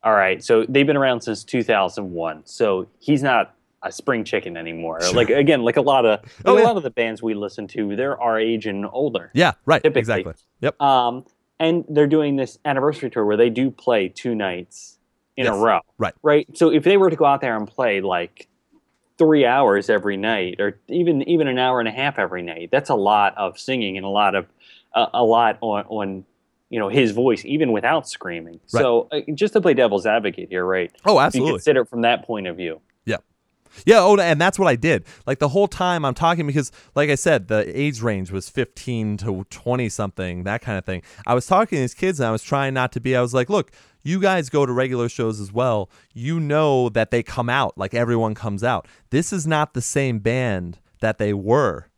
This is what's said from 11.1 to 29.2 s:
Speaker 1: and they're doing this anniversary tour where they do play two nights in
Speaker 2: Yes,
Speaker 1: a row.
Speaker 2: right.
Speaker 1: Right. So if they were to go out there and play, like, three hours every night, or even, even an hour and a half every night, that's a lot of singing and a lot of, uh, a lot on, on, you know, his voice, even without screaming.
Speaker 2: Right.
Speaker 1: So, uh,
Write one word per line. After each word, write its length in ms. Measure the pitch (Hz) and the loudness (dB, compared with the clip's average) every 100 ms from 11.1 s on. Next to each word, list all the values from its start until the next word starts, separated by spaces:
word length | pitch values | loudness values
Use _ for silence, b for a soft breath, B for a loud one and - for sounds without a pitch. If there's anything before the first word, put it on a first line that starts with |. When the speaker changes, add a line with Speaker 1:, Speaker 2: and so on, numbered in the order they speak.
| 127 - _ _ _ | -4 -12 _ _ _
Speaker 1:
and 280 | 160 170 - | 0 0 0
they're 180 | 147 147 | 2 4
doing 300 | 156 147 139 | 2 2 -2
this 220 | 127 - 151 | -4 -6 -4
anniversary 420 | 139 139 143 131 | 0 0 -2 -6
tour 160 | - | -2
where 140 | 104 104 | 0 4
they 100 | 120 | 2
do 220 | 117 135 | 2 -2
play 380 | - - 117 92 | -2 0 0 0
two 240 | - 123 | -6 -6
nights 640 | 113 98 87 87 - - _ _ _ _ - | -4 -4 -6 -12 -20 -20 _ _ _ _ -4
in 80 | 123 | -2
Speaker 2:
Yes, 80 | |
Speaker 1:
a 40 | 101 | 2
row. 220 | 113 92 - _ | 4 2 0 _
Speaker 2:
right. 160 | 135 - | -6 -2
Speaker 1:
Right. 360 | 151 147 - - | 2 2 2 2
So 100 | 165 | 4
if 160 | 156 | 4
they 140 | 156 202 | 4 4
were 100 | 190 | 4
to 80 | 156 | 4
go 80 | |
out 160 | 147 139 | 2 2
there 160 | 135 110 | 0 -4
and 100 | 104 | -6
play, 360 | - 123 98 | -2 0 0
like, 460 | 95 90 87 _ - _ _ _ _ _ _ _ | 0 -2 -4 _ -20 _ _ _ _ _ _ _
three 300 | 160 151 127 | 4 6 6
hours 420 | 131 127 101 95 | 4 4 2 2
every 300 | 107 101 98 | 0 0 -4
night, 420 | 107 110 90 90 | -2 -2 -4 -4
or 180 | 104 101 _ | -4 -6 _
even, 380 | 156 170 147 - | -2 0 0 0
even 220 | 170 143 | 0 0
an 100 | 127 | 0
hour 220 | 127 127 | 0 0
and 80 | 113 | -2
a 40 | |
half 260 | 113 139 143 | -4 -6 -2
every 240 | 95 90 | -4 -4
night, 260 | 85 82 87 | -10 -12 -2
that's 200 | 135 139 | -2 0
a 40 | |
lot 400 | 123 98 104 101 - | 0 2 4 2 0
of 200 | 98 - | -8 -6
singing 380 | - 131 104 95 | -6 -4 -4 -6
and 80 | |
a 60 | 95 | -4
lot 240 | 101 101 | 0 0
of, 120 | 95 87 _ b b b | 0 -6 _ b b b
uh, 120 | - 117 | -2 -2
a 100 | - | 2
lot 320 | 117 113 117 107 | 4 4 4 0
on, 220 | 113 104 104 | -4 -4 -6
on, 360 | 110 101 95 95 _ _ _ _ | -8 -6 -8 -14 _ _ _ _
you 80 | 117 | -6
know, 100 | 101 | -2
his 220 | 120 120 | 2 2
voice, 340 | 104 127 110 | 2 0 0
even 280 | - 147 147 | -2 -2 0
without 360 | 107 117 156 - | 0 0 -2 -4
screaming. 520 | - - 85 82 85 _ | -14 -12 -12 -14 -20 _
Speaker 2:
Right. 80 | 117 | 0
Speaker 1:
So, 280 | 127 117 - | 2 2 0
uh, 100 | 151 | -8